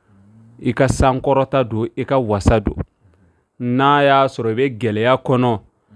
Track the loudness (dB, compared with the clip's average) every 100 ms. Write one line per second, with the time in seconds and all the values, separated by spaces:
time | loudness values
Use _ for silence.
0 | _ _ _ -20 -20 -8 -6 0 0 2
1 | 0 0 0 0 0 -2 -2 -4 -6 -6
2 | -4 -2 0 0 2 2 0 -8 -12 _
3 | _ _ _ _ _ -10 -4 0 2 4
4 | 4 4 2 0 -2 0 -2 -2 -4 0
5 | 0 0 0 0 0 -2 -6 _ _